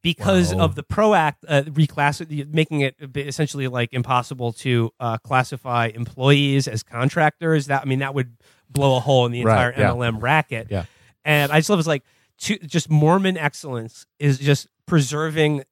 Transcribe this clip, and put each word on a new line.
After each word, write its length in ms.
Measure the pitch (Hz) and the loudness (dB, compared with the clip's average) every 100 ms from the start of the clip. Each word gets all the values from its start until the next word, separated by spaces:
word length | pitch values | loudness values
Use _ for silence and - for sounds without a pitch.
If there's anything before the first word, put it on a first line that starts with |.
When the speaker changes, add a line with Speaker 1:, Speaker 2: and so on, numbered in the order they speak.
Speaker 1:
Because 540 | 165 165 - 190 175 | -4 -2 0 2 2
Speaker 2:
Wow. 60 | 95 | 2
Speaker 1:
of 140 | 165 117 | 0 0
the 80 | |
pro 280 | - - 214 | -6 0 2
act, 320 | 202 156 - - | 4 2 -4 -2
uh, 140 | 143 | -2
reclass-, 880 | 147 147 151 - 143 147 160 151 143 | 0 0 0 2 -2 -2 -8 -10 -4
making 280 | 156 156 151 | -2 -2 -2
it 120 | 139 - | -4 -6
a 60 | 143 | -12
bit, 180 | 131 143 | -10 -10
essentially, 400 | 131 151 143 131 | -4 -4 -4 -6
like, 260 | 123 120 | -4 -4
impossible 600 | 127 117 127 123 131 120 | -4 0 -2 -2 -6 -6
to, 400 | 113 135 120 113 _ | -6 -2 0 -2 _
uh, 180 | 120 113 | -6 -6
classify 720 | - 131 127 131 131 120 117 | -2 -2 -2 -8 -4 -2 -2
employees 760 | 110 120 - 131 143 143 139 135 | -4 -10 -2 4 4 4 0 0
as 160 | 113 | -6
contractors. 840 | - 120 131 - 156 - 165 160 139 | -8 -4 -2 2 0 0 -2 -2 0
That, 160 | 139 | -4
I 20 | |
mean, 140 | 143 131 | -2 -4
that 160 | 139 | -2
would 220 | 143 123 117 _ _ _ | -4 -6 _ _ _ _
blow 260 | 135 139 127 | 2 2 2
a 40 | |
hole 260 | 135 131 120 | 4 2 2
in 60 | |
the 120 | 120 | 0
Speaker 3:
Right, 100 | 113 | 2
Speaker 1:
entire 180 | 110 123 120 | 4 2 2
Speaker 3:
yeah. 140 | 101 | 0
Speaker 1:
M 60 | 120 | 2
L 60 | |
M 160 | 120 113 | -2 -2
racket. 480 | 120 156 - 113 110 | 0 0 0 -8 -6
Speaker 3:
Yeah. 140 | 101 85 _ _ _ | -6 -6 _ _ _
Speaker 1:
And 260 | 151 147 143 | 0 0 4
I 80 | 151 | 2
just 100 | 160 | 2
love, 120 | 202 | 0
it's 80 | 160 | 2
like, 160 | 143 _ _ _ _ | -2 _ _ _ _
to, 140 | - 208 | -6 -6
just 300 | 160 170 - | -2 -4 0
Mormon 480 | 156 151 185 190 185 | 2 4 4 2 -2
excellence 720 | 147 - 156 123 113 - - _ | -4 -6 -10 -10 -10 -16 -20 _
is 180 | 147 131 | 0 0
just 300 | 139 143 - _ - | 2 0 0 _ 0
preserving 800 | 170 131 147 160 156 151 147 131 | 0 0 -2 -4 0 0 0 -6